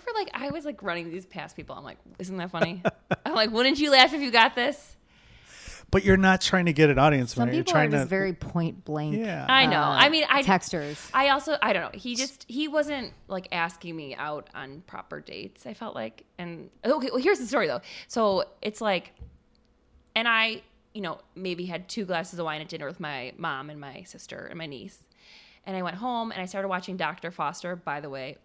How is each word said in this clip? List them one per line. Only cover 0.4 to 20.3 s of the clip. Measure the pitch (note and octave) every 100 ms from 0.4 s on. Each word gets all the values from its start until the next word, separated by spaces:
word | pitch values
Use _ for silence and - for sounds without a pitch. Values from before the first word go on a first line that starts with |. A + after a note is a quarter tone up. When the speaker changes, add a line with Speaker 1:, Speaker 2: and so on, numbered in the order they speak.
| C#4
Speaker 1:
was, | D4+ D4
like, | G#3+
running | G3 E3+ E3+
these | E3+ F#3
past | F#3 D3 -
people. | D3 C3+
I'm |
like, | C3+ - - -
"Isn't | F#3 F#3+
that | F3
funny?" | F3 E3+ F3 G#3+ -
Speaker 2:
<laughs> | - F#3 B3
Speaker 1:
I'm |
like, | D#4 A3
"Wouldn't | A3+ B3+ C4+
you | D4+
laugh | C4+ C4
if | D4
you | C#4
got | A#3 A3 B3
this?" | B3 C#4+ - - _ _ - - - - - - -
Speaker 2:
But | F#3+
you're | G3 F#3+
not | F#3+ F#3
trying | - F#3 F3
to |
get | D3 D3+
an | C3
audience | D3 C#3+ A#2+
Speaker 3:
Some | -
Speaker 2:
member. | A#2+ E4
You're |
Speaker 3:
people | E4+
Speaker 2:
trying | E4 D3+
Speaker 3:
are | C#3+
just |
Speaker 2:
to | C3+
Speaker 3:
very | F#3+ F#3+
point | E3+ - E3+ E3 -
blank. | - D3+ D3+ G#3
Speaker 2:
Yeah. | A3+ E3 C3+
Speaker 1:
I | C4+ B3+
know. | D#3+
Speaker 3:
uh, | D3 -
Speaker 1:
I | C#4
mean, | D#4 D4+
I | B3
Speaker 3:
texters. | - B3 - F3 D3 D3 -
Speaker 1:
I | B3 C#4
also, | C#4 C#4+ D4
I | A3+
don't | F#3+ D#3+
know. | G#3
He | B3 A#3+
just, | C4+ - -
he | A#3+ D#4
wasn't, | D4+ D4 C#4+ A3+ - -
like, | F#3+ F3+
asking | F3 E3+ - F3 E3
me | C#3+
out | C3 D3 D3+ -
on | - C3+ C#3 -
proper | - - -
dates, | - D#2+ F#3+ - B3
I |
felt | G#3+ A3+ -
like. | A3 - - -
And, | F3 E3+ - _ A3+
okay, | D4+ B3+
well, | B3
here's | C4 -
the | B3
story, | C4 E3+
though. | B2 - - -
So | - G#3+ F#3+ - -
it's | - -
like, | G#3+ F3+ - - - - _ _ _ _ _ _ _
and | -
I, | A#3